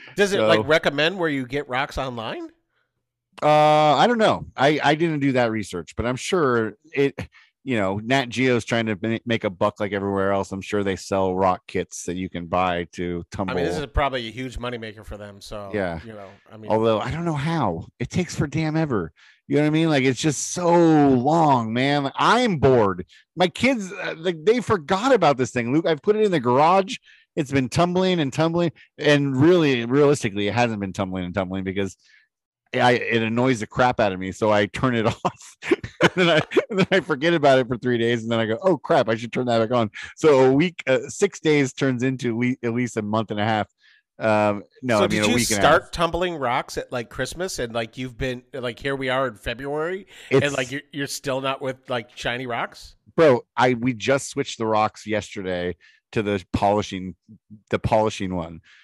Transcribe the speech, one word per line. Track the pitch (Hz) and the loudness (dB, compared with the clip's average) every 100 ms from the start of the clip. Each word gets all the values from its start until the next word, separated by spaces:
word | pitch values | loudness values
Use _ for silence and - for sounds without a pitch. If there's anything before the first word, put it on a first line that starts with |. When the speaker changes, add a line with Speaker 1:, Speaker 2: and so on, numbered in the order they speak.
| - - | -14 -2
Speaker 1:
Does | 202 | 0
it, | 196 | 2
Speaker 2:
So | 214 | 2
Speaker 1:
like, | 107 110 | 2 4
recommend | 160 175 143 156 190 | 2 2 0 -2 -2
where | 165 | -2
you | 139 123 | -2 -4
get | 139 139 | -8 -4
rocks | 123 143 151 | -6 -4 -6
online? | 131 120 110 339 330 _ _ _ _ _ _ _ _ - | -8 -8 -10 -10 -14 _ _ _ _ _ _ _ _ -2
Speaker 2:
Uh, | 151 151 151 151 151 135 | 2 4 6 6 4 4
I | 202 | 4
don't | 233 | 4
know. | 202 92 - - | 2 0 -4 0
I, | 139 147 | 2 2
I | 135 151 | 2 2
didn't | 170 151 | 0 0
do | 139 | 0
that | 127 117 | 2 0
research, | 110 98 90 80 | -2 -6 -10 -8
but | - 113 | -6 -4
I'm | 127 | -4
sure | - 190 139 120 110 - _ | -2 0 2 2 -2 -6 _
it, | 139 139 - - _ _ _ | -2 -2 -2 -14 _ _ _
you | 135 117 | -4 -2
know, | 95 101 | 0 -2
Nat | 110 135 123 | 0 0 0
Geo's | 113 131 120 | 0 2 0
trying | - 117 113 | 0 -2 -2
to | 98 | -4
ma-, | 113 113 117 | -4 -4 -2
make | 113 | -2
a | 104 | -2
buck | 87 - - | -2 -2 -2
like | 104 | -4
everywhere | 101 101 98 98 | -2 -2 -2 0
else. | 98 98 | -2 -4
I'm | 98 | -8
sure | - 104 | -6 -2
they | 98 92 | -2 -4
sell | - 98 95 | -4 -2 0
rock | 92 95 90 - | 2 0 0 -4
kits | 95 85 - | -6 -6 -10
that | - 90 | -10 -8
you | 92 | -8
can | 87 85 | -8 -4
buy | 90 92 87 85 | -2 0 -2 -6
to | - 87 87 85 | -8 -6 -6 -8
tumble. | - 92 | -8 -6
Speaker 1:
I | 90 | -4
mean, | 85 | -4
this | 160 | -4
is | 139 | -4
probably | - 139 131 113 | -2 -2 -2 -8
a | |
huge | 110 131 113 | -10 -12 -10
moneymaker | 123 120 110 107 | -10 -10 -12 -16
for | 101 104 | -18 -16
them. | 104 101 | -16 -18
So, | - 104 101 | -16 -14 -8
Speaker 2:
Yeah. | 104 92 82 | -4 -4 -6
Speaker 1:
you | 113 | -10
know, | 107 95 101 _ | -16 -18 -20 _
I | 107 | -20
mean, | 110 | -2
Speaker 2:
Although | 110 113 107 | 2 2 2
I | 120 | -2
don't | 151 170 | -4 -4
know | |
how. | 151 151 165 110 85 - _ | -4 -2 -2 -2 -4 -10 _
It | 127 | -6
takes | 170 180 | -4 -4
for | - 151 | -4 -4
damn | 151 156 160 | -2 -2 -2
ever. | 156 110 80 - _ _ - | 0 -2 -4 -10 _ _ -2
You | 139 | 0
know | |
what | 151 | 2
I | |
mean? | 156 160 | 2 2
Like, | 143 | 2
it's | 131 123 | 2 0
just | 156 135 - | -2 -2 -6
so | - 175 175 165 156 143 | -2 2 6 6 6 6
long, | 127 131 165 156 127 110 | 4 4 2 4 2 0
man. | 117 135 143 135 - | -2 0 0 -2 0
I'm | 156 220 247 160 | 2 4 2 2
bored. | 135 127 101 90 90 _ _ 160 | 4 4 4 0 -10 _ _ -2
My | 180 | -2
kids, | - 247 254 185 | 2 0 0 -4
uh, | - 165 160 | -10 -10 -6
like, | 170 165 | -4 -2
they | 160 247 | 0 0
forgot | - 208 143 190 254 | 0 -2 0 0 2
about | 247 160 127 | 4 4 4
this | 127 | 0
thing, | 127 117 | -2 0
Luke. | 147 175 | 0 0
I've | 156 | 0
put | 202 214 | 0 2
it | |
in | 214 | 2
the | 170 | 2
garage. | 120 127 156 190 196 226 _ _ _ - | 2 4 6 4 0 -8 _ _ _ -6
It's | 131 | -2
been | 139 123 | -2 0
tumbling | 151 175 175 185 175 | 0 2 2 0 0
and | 139 | -2
tumbling. | 139 165 170 170 - _ - | 0 0 0 -2 -4 _ -2
And | 147 147 139 131 | 2 4 2 4
really, | 156 180 151 123 | 4 6 4 2
realistically, | 120 135 143 143 113 98 101 | 0 4 4 2 -2 -2 -2
it | |
hasn't | 104 120 107 | 2 0 0
been | 98 | -6
tumbling | 92 95 92 90 | -4 -4 -4 -4
and | |
tumbling | 92 92 95 | -4 -4 -4
because | 95 95 98 - _ _ _ _ _ _ _ | -6 -4 -6 -8 _ _ _ _ _ _ _
I, | 127 123 | 2 4
it | 120 104 113 | 4 2 -2
annoys | 113 117 131 120 | 0 0 0 0
the | 107 | -4
crap | - 123 123 | 0 0 2
out | 123 | 0
of | 92 | 0
me, | 95 | -6
so | 95 110 | -2 2
I | 104 104 | 2 0
turn | - 131 | -2 -2
it | 117 110 | 0 0
<laughs> | 113 | -2
off. | 180 - - - - - - - | -6 -8 -18 -16 -4 -4 -4 0
And | - | 0
then | - 170 | 2 2
I, | 156 - 349 - | 2 2 -2 -2
and | 190 | -2
then | 180 | 0
I | 190 | 0
forget | 147 143 165 | 0 -2 0
about | 170 143 131 | 4 6 4
it | 120 | 2
for | 123 | -2
three | 123 120 | -2 0
days, | 117 120 | 0 0
and | 113 | 0
then | 117 | -2
I | 110 | 0
go, | 113 | 0
"Oh, | 190 170 | 0 0
crap, | - 156 110 | 2 2 2
I | |
should | 113 117 | -2 -4
turn | - 123 | -4 0
that | 117 | 0
back | 110 123 | 2 0
on." | 107 - - - | 0 -4 -16 2
So | 156 135 131 | 4 6 6
a | |
week, | 139 175 165 - | 4 2 -2 0
uh, | 131 135 | 0 -2
six | - 196 - | -2 -2 0
days | 160 151 131 | 2 2 2
turns | - 139 123 | 0 -2 0
into | 131 127 127 113 | -2 -2 -4 -2
le-, | 123 127 | -2 -2
at | 120 | -4
least | 117 120 117 | -2 -4 -4
a | |
month | 104 110 107 | -2 -4 -2
and | 104 | -2
a | |
half. | 107 107 101 _ _ _ _ - | 0 0 -2 _ _ _ _ -4
Um, | 110 107 104 104 - _ | 0 2 2 -2 -8 _
no, | 127 110 | 0 2
Speaker 1:
So | |
Speaker 2:
I | 101 | 2
mean, | 107 | 2
Speaker 1:
did | |
Speaker 2:
a | 107 | 2
Speaker 1:
you | |
Speaker 2:
week | 123 113 | 2 0
and | 104 | 2
a | |
Speaker 1:
start | 117 170 | 4 4
Speaker 2:
half. | - | 0
Speaker 1:
tumbling | - 170 170 180 160 | -4 -4 -2 -4 -2
rocks | 127 131 - - | -2 -2 -4 -10
at, | - | -8
like, | 127 113 | -8 -8
Christmas, | - 127 156 185 - | -8 -8 -6 -8 -6
and, | 120 | -6
like, | 117 117 - | -6 -8 -8
you've | 127 113 | -12 -8
been, | 131 123 - | -8 -8 -12
like, | 139 123 110 | -10 -10 -6
here | 139 139 | -6 -4
we | 131 | -2
are | 131 131 | -2 -2
in | 107 | -6
February, | 131 117 139 147 165 190 190 - - | -10 -8 -6 -6 -6 -8 -12 -20 0
and, | 135 | 2
Speaker 2:
It's | 143 139 | 2 -2
Speaker 1:
like, | 123 | -4
you're, | 143 - | -8 -10
you're | 143 143 | -10 -8
still | - 143 131 | -8 -6 -4
not | 135 135 | -4 -4
with, | 131 127 - | -6 -8 -8
like, | 123 113 - | -8 -8 -8
shiny | 131 120 127 | -6 -6 -6
rocks? | 117 196 - - _ _ | -6 -8 -12 -20 _ _
Speaker 2:
Bro, | - 160 120 - - | 4 4 4 0 0
I, | 127 | 2
we | 120 123 | 2 -2
just | 113 98 139 - | -2 0 0 0
switched | 139 135 - | -8 -8 -4
the | 110 | -2
rocks | 107 107 - 107 | 0 0 -4 -4
yesterday | 107 - 107 92 90 87 92 _ _ _ | -4 -4 -8 -6 -4 -4 -6 _ _ _
to | 117 | -4
the | 104 101 90 | -2 -2 -2
polishing, | - 101 104 101 95 92 87 _ 107 _ 107 _ | 0 2 2 -2 -8 -10 -14 _ -20 _ -20 _
the | 104 | -4
polishing | - 113 107 - 95 | 0 0 0 -2 -6
one. | 90 82 82 _ _ | -6 -8 -14 _ _